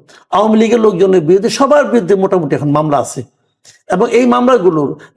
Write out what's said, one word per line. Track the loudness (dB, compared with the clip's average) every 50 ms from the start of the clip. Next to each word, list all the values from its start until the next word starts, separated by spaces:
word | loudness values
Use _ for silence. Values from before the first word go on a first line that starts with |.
| _ _ -20 -20 _ -4
আওয়ামী | -2 0 0 2 2 2
লীগের | 2 2 2 2
লোকজনের | 2 0 2 2 0 2 2 2
বিরুদ্ধে | 2 2 0 2 0 -2
সবার | -2 -2 0 2 2 2 2
বিরুদ্ধে | 0 -2 -2 0 0 -2
মোটামুটি | 0 0 0 -2 -2 -2 -2 -4
এখন | -4 -2 -2
মামলা | -2 -2 -2 -2 -2
আছে | -2 -4 -4 -8 -14 -14 _ _ _ _ _ _ _ _ -20 _ _ _
এবং | -6 -4 -2 -2 0
এই | 0 0 2
মামলাগুলোর | 2 0 0 2 2 0 2 2 0 0 0 -4 -4 -8 -12 -16 -12 -6